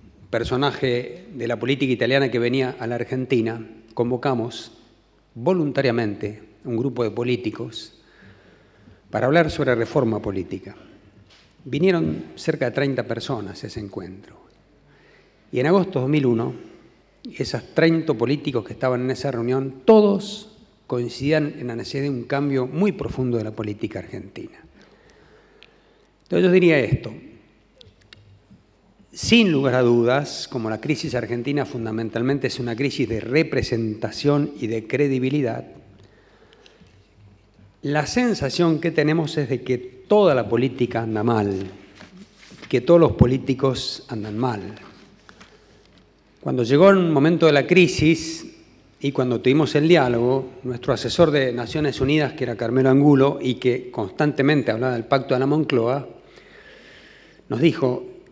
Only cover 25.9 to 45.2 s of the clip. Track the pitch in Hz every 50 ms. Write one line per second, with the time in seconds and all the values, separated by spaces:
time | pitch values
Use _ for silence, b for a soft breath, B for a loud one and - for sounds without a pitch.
25.9 | b b b b b b _ - 170 170 185 180 180 185 180 170 156 139 117 -
26.9 | - - - 110 - - - - - - _ _ _ _ _ _ _ - - -
27.9 | _ _ _ _ - - - - - _ _ - - - _ _ _ _ _ _
28.9 | _ _ _ _ - - - - 226 240 220 185 156 135 139 131 123 127 123 120
29.9 | 120 120 117 120 127 143 147 - - - - - - 123 110 110 110 107 - 147
30.9 | 151 - - 143 127 120 113 101 120 120 117 131 143 147 143 - - 120 113 110
31.9 | 110 110 117 110 - 113 120 131 143 135 - - - - 123 120 117 113 139 135
32.9 | - - 123 101 113 107 - 110 131 156 156 156 139 131 110 - 123 117 113 110
33.9 | 107 - - 107 - - - 143 147 143 147 - - - 123 110 117 113 107 -
34.9 | - 127 147 139 135 127 127 131 139 151 131 113 117 123 - - - - - -
35.9 | - b b b b b b b b b b b b b b b b b b b
36.9 | b b b b b _ - - _ _ _ _ _ _ - - _ _ - 139
37.9 | 147 151 143 - - 240 247 240 190 - 143 131 - - 175 165 160 147 165 165
38.9 | 160 156 143 156 160 165 156 139 - 151 139 113 135 117 - 127 127 123 - -
39.9 | - - - - 208 208 202 170 139 127 110 98 117 117 131 127 117 - 123 110
40.9 | - 113 113 113 110 107 110 120 117 110 104 101 98 95 98 95 - - - -
41.9 | - - - - - - - - _ - - - - - - - 127 123 123 -
42.9 | 170 170 160 123 - - 123 123 131 131 120 139 127 127 139 135 123 - - -
43.9 | - - - - 120 107 101 107 104 110 127 127 110 101 90 98 110 - - -
44.9 | - - - - - _